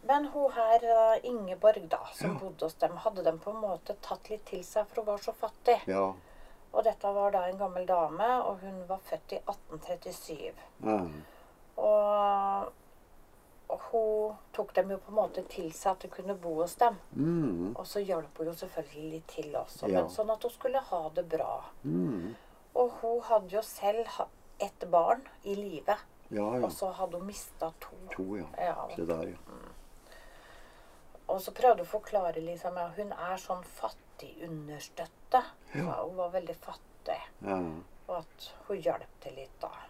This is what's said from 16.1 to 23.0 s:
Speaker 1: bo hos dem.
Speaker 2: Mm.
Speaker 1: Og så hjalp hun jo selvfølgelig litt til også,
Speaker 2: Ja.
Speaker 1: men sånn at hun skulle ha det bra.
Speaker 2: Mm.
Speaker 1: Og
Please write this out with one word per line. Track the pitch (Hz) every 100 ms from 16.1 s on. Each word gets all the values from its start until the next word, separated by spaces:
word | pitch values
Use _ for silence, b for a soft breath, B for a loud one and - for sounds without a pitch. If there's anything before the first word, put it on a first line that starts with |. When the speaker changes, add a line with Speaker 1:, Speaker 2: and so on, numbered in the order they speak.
| - 185 196
Speaker 1:
bo | 170 156
hos | 170 -
dem. | - 202 - 127
Speaker 2:
Mm. | 151 170 143 85 90 120
Speaker 1:
Og | -
så | 208
hjalp | 196 170 151 -
hun | 165
jo |
selvfølgelig | 170 185 - 143 143 160
litt | 160 -
til | - 156 143
også, | - - -
Speaker 2:
Ja. | 92
Speaker 1:
men | -
sånn | - 214
at | 220
hun | 240
skulle | - 262 262
ha | 262 180 156
det | 160 170
bra. | 160 123 131 - - 139
Speaker 2:
Mm. | 165 175 107 87 120 B B - -
Speaker 1:
Og | 247 240